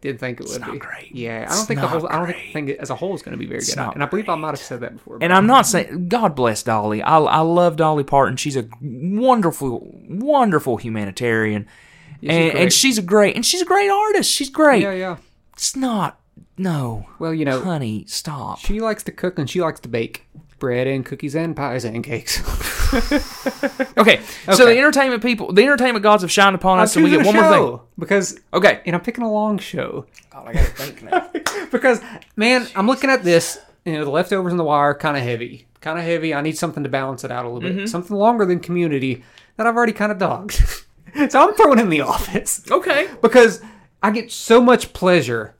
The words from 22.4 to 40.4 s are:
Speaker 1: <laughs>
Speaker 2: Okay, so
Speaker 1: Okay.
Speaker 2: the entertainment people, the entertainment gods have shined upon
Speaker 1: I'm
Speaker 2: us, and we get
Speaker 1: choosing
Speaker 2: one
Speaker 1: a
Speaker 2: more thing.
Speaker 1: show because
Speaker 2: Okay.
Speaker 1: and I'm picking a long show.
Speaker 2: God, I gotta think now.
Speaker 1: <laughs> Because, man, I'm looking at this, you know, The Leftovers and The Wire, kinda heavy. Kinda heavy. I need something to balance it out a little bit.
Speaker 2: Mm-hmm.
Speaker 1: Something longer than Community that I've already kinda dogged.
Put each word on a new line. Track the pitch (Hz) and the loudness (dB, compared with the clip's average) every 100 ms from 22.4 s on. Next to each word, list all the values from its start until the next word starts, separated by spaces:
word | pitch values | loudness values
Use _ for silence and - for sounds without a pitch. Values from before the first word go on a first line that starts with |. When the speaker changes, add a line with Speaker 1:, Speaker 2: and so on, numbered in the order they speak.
| - - - - - | -4 -4 -6 0 2
Speaker 1:
<laughs> | 254 - 285 - - - - 277 - 262 - | 2 0 -2 -2 -8 -8 -4 -6 -4 -6 2
Speaker 2:
Okay, | 302 156 - - - | 4 4 -2 -16 0
so | |
Speaker 1:
Okay. | 190 247 | 6 8
Speaker 2:
the | 233 | 8
entertainment | 294 277 269 247 | 4 4 0 0
people, | 180 202 - | -2 -4 0
the | 185 | 4
entertainment | 254 285 254 226 | 4 4 2 2
gods | 208 208 | 4 4
have | 180 | 4
shined | - 196 190 | 4 4 4
upon | 185 185 | 2 4
Speaker 1:
I'm | |
Speaker 2:
us, | 196 156 | 4 4
and | |
we | 214 | 4
get | 151 | 6
Speaker 1:
choosing | 185 214 | 4 6
Speaker 2:
one | |
Speaker 1:
a | 320 | 6
Speaker 2:
more | |
thing. | 302 156 120 | 6 4 -4
Speaker 1:
show | _ - | _ -12
because | 170 202 185 - _ | 0 0 0 -10 _
Speaker 2:
Okay. | 175 190 127 - | 4 4 4 -2
Speaker 1:
and | 175 | -4
I'm | |
picking | 175 240 233 | -4 -6 -2
a | |
long | 214 214 208 | 0 0 -2
show. | - 165 127 - - - _ | -4 -8 -8 -10 -14 -20 _
Speaker 2:
God, | - 113 | -20 -8
I | |
gotta | 131 - | 0 0
think | - 131 - | 0 -12 -14
now. | - 370 - 339 - | -4 -4 -4 -8 -6
Speaker 1:
<laughs> | 415 359 | -6 -4
Because, | 254 262 233 - 220 - - | 0 2 0 -4 -20 -16 -2
man, | 220 254 233 - | 2 2 0 -2
I'm | 202 | 0
looking | 254 277 | 0 2
at | 269 180 | 0 4
this, | 165 - - - _ | 2 2 -10 -16 _
you | - | -8
know, | 156 151 | -6 -2
The | |
Leftovers | 147 180 196 185 | -2 0 -2 0
and | 175 | -2
The | |
Wire, | 160 147 143 | 2 4 2
kinda | 147 156 143 | 2 -2 -2
heavy. | 120 117 123 123 _ _ | -2 -4 -8 -14 _ _
Kinda | - 165 | -8 -6
heavy. | 165 170 160 | -2 -2 -2
I | 147 | -2
need | 151 156 | -4 -4
something | 170 151 | -6 -6
to | 139 | -4
balance | 135 135 127 127 | -4 -4 -8 -8
it | |
out | 123 | -8
a | 120 | -8
little | 120 117 | -8 -6
bit. | 185 | -6
Speaker 2:
Mm-hmm. | 202 | -4
Speaker 1:
Something | 175 175 208 | -6 -6 0
longer | 208 240 196 | 2 2 0
than | 175 | 0
Community | 175 175 170 139 131 123 - _ _ - | -2 -2 -2 -2 -4 -6 -10 _ _ -4
that | 220 | -2
I've | 233 | 2
already | 240 | 0
kinda | 220 208 202 | 0 -4 -2
dogged. | 180 139 | -2 -4